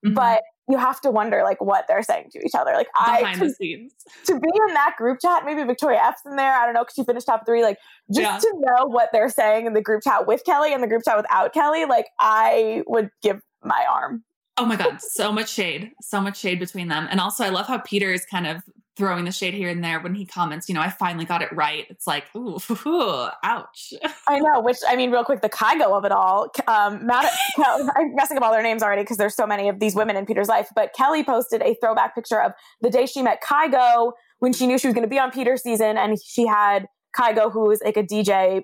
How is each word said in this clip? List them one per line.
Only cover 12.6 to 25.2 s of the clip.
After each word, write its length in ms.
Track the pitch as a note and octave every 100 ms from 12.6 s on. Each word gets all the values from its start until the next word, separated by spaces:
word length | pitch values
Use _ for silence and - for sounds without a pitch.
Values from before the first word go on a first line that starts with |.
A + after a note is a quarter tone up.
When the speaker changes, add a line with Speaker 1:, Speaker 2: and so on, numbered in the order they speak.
| A3 A3 -
Speaker 2:
would 220 | A3+ G#3 _
give 200 | G#3 G3 _ _
my 220 | - - -
arm. 340 | - - A#3 _ _ _ -
Speaker 1:
Oh 100 | A#3
my 100 | G#3+
God. 260 | F#3 -
So 300 | - - G#3
much 180 | G#3+ A3
shade. 420 | - F3+ D3+ A3 _
So 200 | - G#3
much 160 | G3 G3
shade 220 | G3 F3+
between 280 | F3+ F#3+ F3
them. 200 | D#3 E3
And 100 | F#3+
also, 240 | F#3 -
I 60 | G#3
love 180 | F#3 G#3
how 120 | B3+
Peter 340 | - G3+ G3
is 100 | F3+ -
kind 200 | F#3+ E3
of 160 | E3+ - _ _ -
throwing 300 | G3 F3 F3
the 60 |
shade 240 | F#3+ F#3 G3+
here 140 | F3+
and 140 | F3
there 160 | E3+ D#3+
when 140 | F3
he 100 | G3
comments, 460 | F#3+ - E3+ D#3 -
you 60 | F3
know, 60 |
"I 100 | E3
finally 340 | F#3 F#3 E3+ E3
got 160 | E3+
it 100 | E3
right." 340 | D#3+ D3+ D3+ -
It's 160 | F#3+ -
like, 200 | D3 - G#3+
ooh, 240 | B3 E3
<laughs> 80 | -
hoo, 80 | A3+
hoo, 520 | D4 E4+ A#3 C#3+ A#2+ -
ouch. 500 | F#3 A3+ - - - - D#4+ - -
Speaker 2:
I 100 | C#4+
know, 240 | D4+ C#4
which, 160 | A#3 B3 -
I 80 | B3+
mean, 140 | B3+
real 140 | A#3+